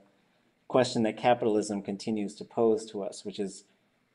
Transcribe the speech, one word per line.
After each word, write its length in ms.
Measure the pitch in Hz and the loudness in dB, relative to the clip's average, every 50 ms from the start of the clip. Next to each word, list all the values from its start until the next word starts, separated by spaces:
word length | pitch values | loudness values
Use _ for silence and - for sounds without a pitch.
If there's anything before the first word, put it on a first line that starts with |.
| - _ _ _ _ _ _ _ _ _ _ _ _ | -10 _ _ _ _ _ _ _ _ _ _ _ _
question 360 | - - 131 123 123 - 123 110 | 0 2 2 2 2 2 0 0
that 120 | 107 107 | 0 0
capitalism 680 | - - 123 120 - 120 113 107 107 98 95 104 101 95 | 2 4 4 4 4 4 2 2 2 0 -2 -4 -6 -4
continues 500 | - 98 98 - 117 110 107 104 95 - | -6 -6 -6 -4 -4 -4 -4 -4 -6 -8
to 100 | - 98 | -12 -16
pose 400 | - - 120 117 113 110 107 - | -6 0 2 4 4 4 2 0
to 160 | - - 101 98 | -6 -8 -8 -8
us, 200 | - - - - | -8 -8 -10 -12
which 160 | 104 95 - | -10 -6 -6
is 260 | 101 95 92 - - _ _ _ _ _ _ _ _ _ | -6 -6 -8 -12 -20 _ _ _ _ _ _ _ _ _